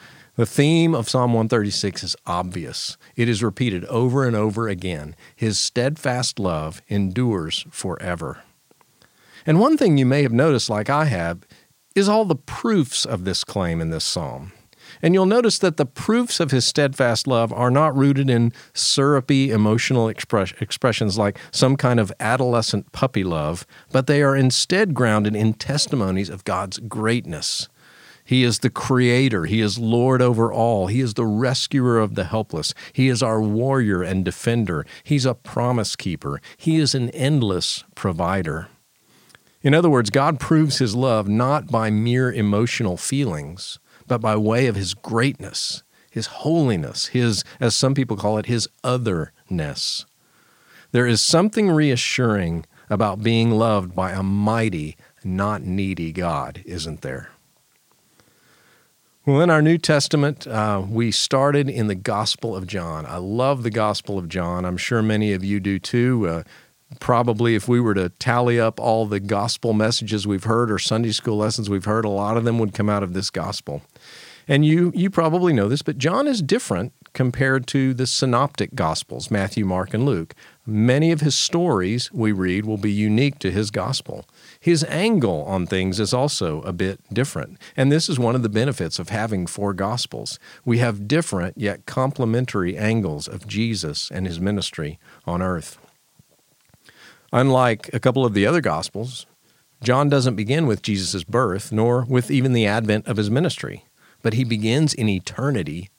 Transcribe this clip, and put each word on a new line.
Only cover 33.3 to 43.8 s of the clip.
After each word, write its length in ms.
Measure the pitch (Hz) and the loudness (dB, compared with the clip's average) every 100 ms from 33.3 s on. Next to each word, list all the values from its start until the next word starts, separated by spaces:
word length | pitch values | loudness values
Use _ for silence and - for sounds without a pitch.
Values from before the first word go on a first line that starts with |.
| 110 | 0
warrior 580 | 107 107 131 135 110 92 | 0 0 0 2 2 0
and 240 | 90 95 | 0 -2
defender. 640 | 90 - 117 117 101 78 69 - | -2 -2 -2 0 0 -2 -6 -14
He's 240 | - 147 127 | -2 0 0
a 80 | |
promise 600 | 117 - - 120 120 104 - | -2 -6 -2 0 0 -2 -6
keeper. 440 | 98 78 71 71 - - | -6 -6 -6 -10 -12 -6
He 220 | 165 160 | 0 2
is 160 | 143 | 2
an 160 | 135 117 | 0 -4
endless 720 | - 131 151 110 90 - - - - | -2 2 2 2 0 -4 -6 -10 -4
provider. 720 | 101 80 87 95 82 80 92 _ _ _ _ _ _ - _ _ | -4 0 0 0 -2 -6 -10 _ _ _ _ _ _ -20 _ _
In 120 | 143 | 2
other 160 | 156 175 | 4 6
words, 180 | 131 104 | 4 4
God 320 | 135 147 147 | 2 2 -2
proves 380 | - 160 156 - | 2 4 4 0
his 180 | 123 120 | 0 0
love 320 | 131 110 98 | 2 2 2
not 380 | 107 127 147 - | 2 2 0 0
by 240 | 120 110 | 0 2
mere 420 | 107 120 123 127 | 2 2 2 0
emotional 640 | 110 104 101 117 - 107 87 | 0 0 2 0 0 -2 -2
feelings, 840 | - 135 127 76 71 92 - - | -4 -2 -2 -4 -8 -12 -14 -16